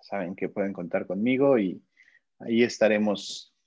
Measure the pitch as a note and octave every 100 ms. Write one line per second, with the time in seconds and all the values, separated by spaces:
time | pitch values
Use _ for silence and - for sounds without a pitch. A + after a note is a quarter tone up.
0 | - G2+ F2 G2+ F#2+ - G2 F#2+ E2+ G2
1 | - F#2+ A#2+ C3 C#3 B2+ F#2+ - _ _
2 | _ _ _ _ A#2+ A2+ A#2 - A2 G#2+
3 | G#2+ G2 - - - _